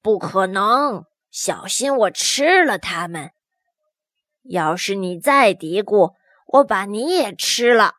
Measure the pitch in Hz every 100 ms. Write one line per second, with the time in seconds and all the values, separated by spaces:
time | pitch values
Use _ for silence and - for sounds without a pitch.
0 | 214 202 165 190 185 196 208 254 285 208
1 | - _ _ - - 165 185 - 269 269
2 | 202 - - - 294 370 359 175 - 170
3 | 170 170 143 - _ _ _ _ _ _
4 | _ _ _ _ 262 180 156 180 - 196
5 | 185 175 277 277 233 185 156 185 196 208
6 | 175 - _ _ - 269 277 202 202 208
7 | 277 370 226 - - - 240 240 202